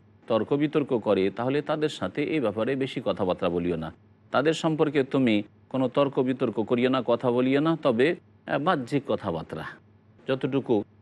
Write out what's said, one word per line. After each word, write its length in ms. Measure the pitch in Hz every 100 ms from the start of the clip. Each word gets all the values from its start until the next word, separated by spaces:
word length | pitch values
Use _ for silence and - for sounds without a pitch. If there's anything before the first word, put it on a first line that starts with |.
| _ - -
তর্ক 260 | 113 104
বিতর্ক 440 | 143 151 156 139 120
করে 320 | 107 98 95
তাহলে 320 | 95 123 143
তাদের 280 | 147 151 151
সাথে 340 | - 92 -
এই 160 | 151 156
ব্যাপারে 360 | 110 101 113 135
বেশি 260 | 135 - 104
কথাবার্তা 440 | 92 95 87 90
বলিও 260 | 87 85 82
না, 180 | 80 - - _ -
তাদের 220 | 120 147
সম্পর্কে 500 | 156 165 151 151 143
তুমি 400 | 131 139 127 104 - - -
কোনো 180 | 131 127
তর্ক 320 | 143 139 143
বিতর্ক 440 | 127 123 123 107
করিও 260 | 104 123 127
না, 140 | 131 120
কথা 260 | 117 127
বলিও 280 | 120 131 135
না, 180 | 160 160
তবে, 320 | 147 113 143 180 _ _ -
আহ, 120 | 143
বাহ্যিক 440 | 156 165 120 143 -
কথাবার্তা 560 | - 104 82 76 78 78 - - _ _ - -
যতটুকু 560 | 131 139 135 - 110 - _